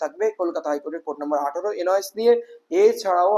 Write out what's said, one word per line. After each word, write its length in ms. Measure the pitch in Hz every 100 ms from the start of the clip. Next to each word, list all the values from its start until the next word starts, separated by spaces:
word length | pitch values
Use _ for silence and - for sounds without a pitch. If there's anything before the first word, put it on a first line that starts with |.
থাকবে 220 | 151 170 214 208
কলকাতা 280 | 175 156 151
হাইকোর্টের 300 | 143 147 160 156
কোর্ট 120 | 143
নাম্বার 160 | 147 147 143
আঠারো 240 | 170 208 202
এনওএস 260 | 175 196 196 208
নিয়ে। 140 | 233 240 - - - 175
এছাড়াও 500 | 220 233 196 180 185